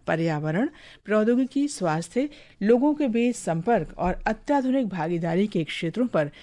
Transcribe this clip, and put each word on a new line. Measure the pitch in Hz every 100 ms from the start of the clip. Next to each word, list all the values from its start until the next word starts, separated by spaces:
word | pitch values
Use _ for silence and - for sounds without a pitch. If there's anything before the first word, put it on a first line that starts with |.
| -
पर्यावरण, | 165 165 151 156 165 285 - - -
प्रौद्योगिकी, | - 214 214 247 262 277 285
स्वास्थ्य, | - 180 156 170 240 294 - - -
लोगों | 202 240 285
के | 294 285
बीच | 226 240 233
संपर्क | - 165 170 226 151 -
और | 170 - -
अत्याधुनिक | 220 - 285 262 269 226
भागीदारी | 180 156 170 170 170 208
के | 202
क्षेत्रों | 156 - 165 175 247
पर | 175 147 -